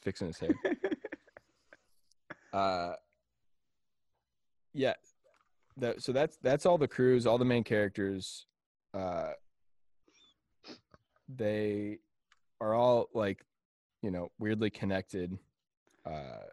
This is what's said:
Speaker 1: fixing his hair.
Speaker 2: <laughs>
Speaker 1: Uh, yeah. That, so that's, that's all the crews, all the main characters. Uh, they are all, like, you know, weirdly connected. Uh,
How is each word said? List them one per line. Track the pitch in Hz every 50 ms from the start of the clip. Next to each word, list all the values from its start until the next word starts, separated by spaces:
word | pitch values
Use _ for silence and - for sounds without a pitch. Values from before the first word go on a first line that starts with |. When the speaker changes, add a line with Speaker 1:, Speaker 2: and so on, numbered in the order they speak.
Speaker 1:
fixing | - 101 - - 98 82
his | 80 -
hair. | - - -
Speaker 2:
<laughs> | - - 370 320 - - - - - - - - - _ _ _ - _ _ _ _ _ _ - _ _ _ _ _ _ _ _ _ _ _ - _ _ -
Speaker 1:
Uh, | - 98 98 95 92 87 87 87 82 - _ _ _ _ _ _ _ _ _ _ _ _ _ _ _ _ _ _ _ _ _ _ _ _ _ _ _ _ _ _ _ _ _ _
yeah. | - 135 131 117 - - _ _ _ _ _ _ _ _ _ _ _ _ _ _ _
That, | 131 123 117 - -
so | - -
that's, | 123 135 156 160 - _
that's | - 127 139 147 -
all | 185 175 160
the | 139 -
crews, | - - 127 127 127 123 117
all | 117 117 123
the | 123
main | 127 120 120 107
characters. | - 117 107 104 98 - 107 98 98 98 95 98 - - - - _ _ _ _ _ _ _ _ _
Uh, | - 95 92 90 87 82 80 78 67 - _ _ _ _ _ _ _ _ _ _ _ _ _ _ _ _ _ _ _ _ _ _ _ _ _ - - - _ _ - - _ _ _ _ _ -
they | 131 123 110 104 107 107 107 104 104 104 104 104 107 - _ _ _ _ _ _ _ _ _ _ _ -
are | 113 107 110
all, | 120 120 123 123 117 - - -
like, | 113 104 98 98 - - _ _ _ _ _ _ _ _ _ _ _
you | - 101
know, | 90 87 87 - _ -
weirdly | 107 107 110 107 113 104
connected. | - - 110 98 95 95 - _ - 95 90 90 92 - _ _ _ _ _ _ _ _ _ _ _ _ -
Uh, | 82 80 76 69 64 57 52 50 -